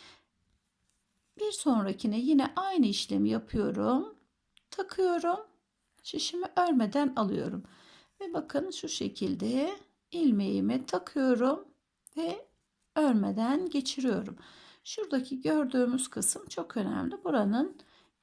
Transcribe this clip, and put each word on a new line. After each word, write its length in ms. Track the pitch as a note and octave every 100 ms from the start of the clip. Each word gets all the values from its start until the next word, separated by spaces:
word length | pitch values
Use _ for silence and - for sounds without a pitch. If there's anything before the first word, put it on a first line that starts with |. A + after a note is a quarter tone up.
| - - _ _ _ _ _ _ _ _ _ _ _ -
Bir 120 | -
sonrakine 680 | - D4+ A3+ G3 G3 A3 G#3+
yine 340 | B3+ C#4+ C#4 -
aynı 300 | F#4+ F#4 G#3+
işlemi 440 | G#3 - G3+ G#3
yapıyorum. 840 | A3+ A3 A3+ G3+ F#3+ G#3+ C4 G#4+ - _ _ _ _ -
Takıyorum. 680 | - F#4+ - F#4 F4 E4+ G4 A4 _ _ _ _ _
Şişimi 440 | - D#4 - F4 F#4 -
örmeden 560 | F4 C4 G#3 C#4+ C#4+ A#3+
alıyorum. 460 | G3 - - - - - - - _ -
Ve 140 | F#4+
bakın 360 | D#4+ D#4 C#4+ F#4
şu 180 | - -
şekilde 880 | - G3 - G3 - G#3+ B3+ D#4+ G4+ - _ _
ilmeğimi 760 | E4+ D4+ G3+ G3 G3 G3 B3+ -
takıyorum 760 | - - D4 C4 A#3 B3+ D#4 - _ _ _ - D4+
ve 300 | E4 G4+ - _ _ _ _ D4+
örmeden 720 | D4 A3 G3+ F#3+ A#3 D4 F4+
geçiriyorum. 680 | C#4+ C4 - B3+ G3+ G3+ - - - - -
Şuradaki 560 | - - G4 C4+ C4 C4
gördüğümüz 680 | D#4 D#4 C4 B3+ B3 B3+ -
kısım 380 | G#3+ - - -
çok 300 | - E4+ A#3
önemli. 480 | G3 - - G4
Buranın 540 | F4+ C4+ G3+ A#3 F4 - - _ _ _